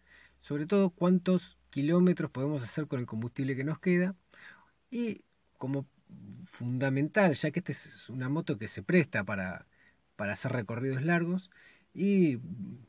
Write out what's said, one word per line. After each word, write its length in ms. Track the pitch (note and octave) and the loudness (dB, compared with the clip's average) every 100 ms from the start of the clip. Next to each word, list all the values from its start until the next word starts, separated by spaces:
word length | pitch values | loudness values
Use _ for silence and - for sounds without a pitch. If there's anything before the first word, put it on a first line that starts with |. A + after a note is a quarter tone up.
| _ - - _ | _ -20 -20 _
sobre 260 | - D3 D3+ | -6 -4 2
todo, 260 | G3+ F#3+ | 2 2
cuántos 640 | - F3 F#3 F#3 F3+ - _ _ | 2 4 4 4 2 0 _ _
kilómetros 640 | C#3 D3 F3 F3+ E3+ D#3 | -2 2 6 6 4 0
podemos 320 | B2+ C#3 D3 | -2 -2 -2
hacer 240 | A2+ - D3 | -4 -6 -4
con 140 | C3 | -4
el 40 | A#2+ | -4
combustible 500 | A2 A#2+ - C3+ C3 | -6 -6 -4 -4 -2
que 80 | |
nos 160 | C#3 D#3 | -4 -2
queda. 360 | F#3 F3+ F#3 F#3+ _ - - - _ _ _ | 2 2 2 -4 _ -20 -20 -20 _ _ _
Y 340 | A#3+ A#3 - _ _ _ _ | -6 -4 -6 _ _ _ _
como 300 | C3 C#3 C3+ _ _ - G#2 A#2 - | -4 -4 -6 _ _ -20 -18 -18 -18
fundamental, 920 | - B2 B2+ C3+ C3+ D3+ G#3+ F#3 C#3 | -8 -4 0 2 2 2 4 4 2
ya 160 | D#3 | -2
que 80 | F3 | -2
esta 120 | - | -6
es 380 | C#3 - - - | -8 -12 -18 -12
una 180 | B2+ B2+ | -6 -2
moto 300 | D3+ - A2 | -2 -2 -4
que 100 | A2 | -6
se 140 | - | -8
presta 420 | - F#3 C#3+ A#2 | 2 4 4 0
para, 440 | G2 G2+ F#2 F2 - _ _ _ _ - | -2 -4 -4 -8 -14 _ _ _ _ -6
para 180 | G2+ | -4
hacer 180 | G#2 B2+ | -4 -4
recorridos 520 | B2 G#2 A#2 C3+ C3 | -4 -4 -4 -4 -2
largos, 480 | D#3 E3+ E3+ F#3 - _ - _ _ | 0 2 0 -4 -6 _ -20 _ _
y 460 | - G3 G3 E3 A#2+ D#3+ D3+ - A#2+ | -4 2 4 4 2 -6 -10 -12 -14